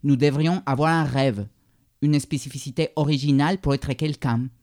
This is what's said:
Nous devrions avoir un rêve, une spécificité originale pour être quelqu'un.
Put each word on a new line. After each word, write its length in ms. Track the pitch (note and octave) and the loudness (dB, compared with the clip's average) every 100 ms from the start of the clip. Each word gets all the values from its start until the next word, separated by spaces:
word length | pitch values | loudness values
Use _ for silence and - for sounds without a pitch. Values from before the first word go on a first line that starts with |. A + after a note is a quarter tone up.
Nous 140 | C#3+ C3+ | 2 2
devrions 440 | C#3+ C#3 D#3 F3+ - | 2 2 0 0 -2
avoir 240 | C3+ D#3 | 0 2
un 160 | E3 D3+ | 2 0
rêve, 420 | C3 C3+ G#2 G#2 _ _ _ _ _ | 0 0 0 -6 _ _ _ _ _
une 180 | D3 D3 | 2 2
spécificité 720 | - C#3+ C3+ C3+ C#3+ B2+ D#3 - | 0 -6 -6 -12 -10 -4 -4 -2
originale 600 | D3 D3 C#3+ C#3 C#3+ F#3+ | 0 0 2 2 2 0
pour 140 | C#3+ | -2
être 200 | C#3 - | -2 -4
quelqu'un. 560 | C#3 D#3 D3 C3+ A#2 B2+ _ | -4 -4 -4 -2 -2 -2 _